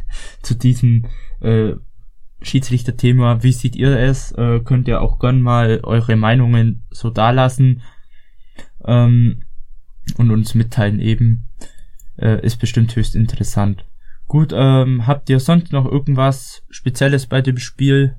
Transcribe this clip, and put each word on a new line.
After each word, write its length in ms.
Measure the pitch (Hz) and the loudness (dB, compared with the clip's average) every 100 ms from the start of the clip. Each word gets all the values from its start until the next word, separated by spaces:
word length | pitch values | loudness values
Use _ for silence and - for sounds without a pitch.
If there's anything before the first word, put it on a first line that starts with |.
<laughs> 400 | - - - - | -2 -6 -8 -10
zu 140 | - 117 | -4 0
diesem, 500 | 127 127 123 117 117 - - - | 2 4 4 2 0 -6 -8 -4
äh, 320 | 113 113 107 - - - - - - - | 0 2 0 -4 -10 -18 -18 -18 -18 -14
Schiedsrichterthema. 1000 | - 135 131 123 - 113 123 123 120 117 | -2 -2 0 -2 -2 0 2 4 4 2
Wie 80 | 127 | 2
seht 240 | 120 127 - | 0 -2 0
ihr 220 | 131 131 | 2 2
es? 340 | 131 135 - | 2 0 -4
Äh, 300 | - 120 117 | -4 0 0
könnt 260 | 113 127 127 | 0 0 2
ihr 140 | 113 | 0
auch 180 | - - | 0 0
gern 220 | 123 127 | 2 2
mal 400 | 123 120 113 113 | 2 2 2 0
eure 320 | - 117 117 110 | 0 0 2 2
Meinungen 680 | 107 123 120 120 117 98 - | 4 4 4 4 2 0 -6
so 200 | - 117 | -8 -6
dalassen, 720 | 113 113 127 127 123 131 123 - - - - - - - - - - - | 0 2 4 2 4 2 2 -4 -18 -18 -18 -20 -20 -18 -16 -14 -10 0
ähm, 580 | 120 120 120 117 - - - - - - - - - | 2 4 4 4 0 -6 -8 -10 -12 -16 -12 -8 0
und 140 | 117 | 2
uns 240 | 110 104 117 | 2 0 0
mitteilen 440 | 113 - 101 104 | 0 0 0 0
eben. 460 | 110 110 113 110 - - - - - - - - | 0 2 2 0 -4 -10 -14 -14 -14 -14 -12 -4
Äh, 260 | 110 107 | 0 0
ist 140 | - - | -2 -4
bestimmt 380 | 113 117 113 - | -2 0 0 0
höchst 200 | - - | 0 0
interessant. 680 | 113 - 104 - 101 95 - - - - - | 0 -2 -2 -2 -2 -2 -8 -14 -12 -10 -2
Gut, 240 | 147 156 95 | 0 0 2
ähm, 500 | 135 135 127 127 113 | 4 4 2 0 0
habt 240 | 143 - | -2 0
ihr 100 | 131 | 0
sonst 320 | 127 170 170 | 4 2 2
noch 140 | 139 127 | -2 0
irgendwas 800 | 143 143 131 135 135 - - - | 0 0 2 2 0 -8 -18 -18
Spezielles 580 | - 127 120 139 139 - | -8 -6 0 0 0 0
bei 140 | 131 | -2
dem 160 | 131 127 | 0 -2
Spiel? 580 | - - 135 139 135 | -6 -2 2 4 2